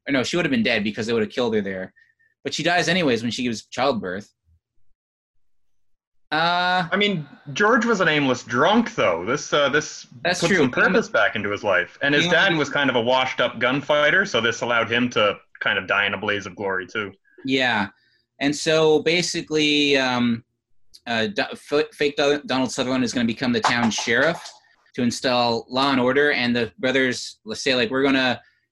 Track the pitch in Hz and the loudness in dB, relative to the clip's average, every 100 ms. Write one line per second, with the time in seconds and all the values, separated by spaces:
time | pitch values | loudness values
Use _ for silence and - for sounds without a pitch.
0 | - 139 117 170 160 127 117 113 107 107 | -2 -2 0 -2 0 0 2 0 -2 -4
1 | 110 117 107 - 120 110 98 95 92 _ | -2 -2 -2 -2 -2 -2 -4 -8 -12 _
2 | _ _ _ _ 139 - 165 175 156 185 | _ _ _ _ -10 -4 -2 0 0 0
3 | 156 113 117 110 123 107 - - 135 117 | 0 0 -2 -4 -4 -6 -10 -2 -2 -2
4 | 92 95 101 _ _ _ _ _ - _ | -6 -8 -12 _ _ _ _ _ -20 _
5 | _ _ _ _ _ _ _ _ _ _ | _ _ _ _ _ _ _ _ _ _
6 | _ _ _ 151 170 175 180 185 170 190 | _ _ _ -2 0 0 0 0 0 0
7 | 208 180 143 - - 131 208 247 233 202 | 0 -2 -8 -16 -12 0 2 4 2 0
8 | 170 151 135 120 - 120 160 220 233 - | 2 2 2 0 -2 2 4 4 0 0
9 | 107 82 95 147 - 156 139 147 151 - | 0 0 -2 -4 0 0 2 0 -2 -12
10 | - 123 170 180 170 190 127 175 208 226 | -18 -6 -4 -2 2 2 2 2 2 2
11 | - 117 101 110 101 101 104 90 87 - | 2 2 2 0 -4 -4 0 0 0 -4
12 | 139 147 170 165 190 165 139 147 135 123 | 0 0 2 2 2 0 0 0 0 2
13 | 117 127 131 - 120 117 123 139 139 147 | 2 2 0 0 -2 0 0 0 0 2
14 | 147 180 202 120 117 113 120 120 107 117 | 4 2 2 0 0 -2 -2 0 0 0
15 | 123 120 104 - _ - 120 101 92 98 | 0 2 0 0 _ -6 -4 -4 -2 0
16 | 101 98 104 101 98 90 98 92 92 113 | 0 -2 -4 -4 -6 -8 -4 -4 -4 -6
17 | 98 - _ - 131 131 127 110 98 - | -8 -12 _ -14 -4 0 0 0 -2 -8
18 | _ _ _ _ 143 147 160 160 156 151 | _ _ _ _ -4 -2 0 2 4 4
19 | 156 175 170 170 - 156 151 147 143 139 | 2 0 -2 -6 -4 0 2 2 2 2
20 | 131 123 120 117 - _ _ _ - - | 2 0 0 -2 -6 _ _ _ -20 -18
21 | 120 117 110 107 131 120 - 143 151 - | -6 -2 -2 -2 -6 -8 -2 -2 -2 -2
22 | 147 143 143 147 - 127 127 - 127 131 | -2 2 0 0 -2 -2 -2 -2 -2 -2
23 | 120 127 117 113 131 120 - 123 117 - | -2 0 -2 0 -2 0 2 2 0 -2
24 | - 117 151 170 - - _ _ _ - | 0 2 2 -2 -10 -20 _ _ _ -4
25 | 120 - 135 123 120 117 - 127 139 131 | -2 -2 0 2 2 0 -4 -2 2 2
26 | 123 135 147 123 120 120 113 - 131 135 | 2 4 2 2 0 0 -2 -2 0 2
27 | 131 117 - - 107 107 143 127 113 131 | 0 -2 -10 -14 -12 -4 -2 0 0 2
28 | 139 135 127 117 _ _ _ | 2 2 2 -2 _ _ _